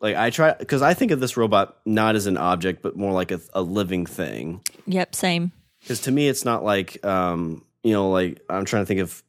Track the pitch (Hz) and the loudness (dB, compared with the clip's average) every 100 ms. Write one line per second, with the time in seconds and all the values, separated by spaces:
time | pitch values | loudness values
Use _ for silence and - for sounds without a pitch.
0 | 107 87 117 139 156 - - 139 143 180 | -2 0 0 4 2 2 -2 2 4 4
1 | 247 143 127 120 110 101 98 - 107 107 | 2 0 0 0 2 4 2 -4 -2 2
2 | 110 110 98 90 87 90 92 85 85 87 | 4 4 2 0 2 2 0 -2 -6 -4
3 | 98 92 90 90 - 95 87 104 92 92 | -2 0 -2 -6 -6 -6 -2 -2 -2 -2
4 | 85 - 78 53 73 92 - - - 185 | -4 -6 -6 -6 -10 -8 -10 -12 -4 -2
5 | 180 - 185 170 175 - _ _ - 117 | -2 -2 -2 0 -2 -8 _ _ -8 -6
6 | 131 139 143 131 123 113 104 101 90 - | 0 2 2 0 0 0 2 0 -2 -6
7 | 101 92 90 85 85 80 _ _ 113 104 | -2 0 0 -2 -4 -8 _ _ 0 2
8 | 95 92 90 - - 95 98 110 95 95 | 2 2 0 -4 -8 -6 -2 -2 0 -2
9 | 87 - | -2 -8